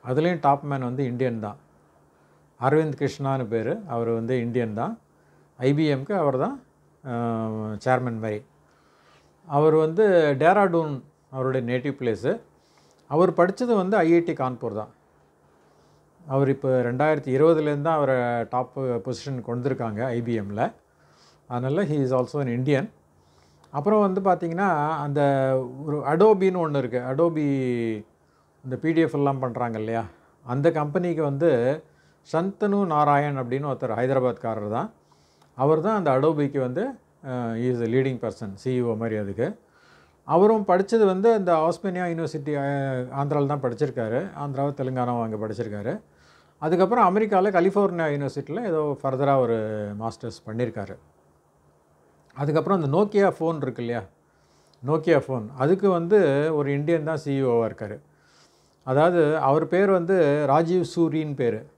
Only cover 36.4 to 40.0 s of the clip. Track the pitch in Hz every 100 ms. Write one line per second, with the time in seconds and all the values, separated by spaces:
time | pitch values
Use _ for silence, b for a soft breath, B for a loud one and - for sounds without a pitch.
36.4 | 143 143 127 131 254 254 _ _ 139 127
37.4 | 117 113 127 120 117 123 135 123 113 98
38.4 | 104 98 131 127 120 110 113 107 101 101
39.4 | 139 220 _ b b b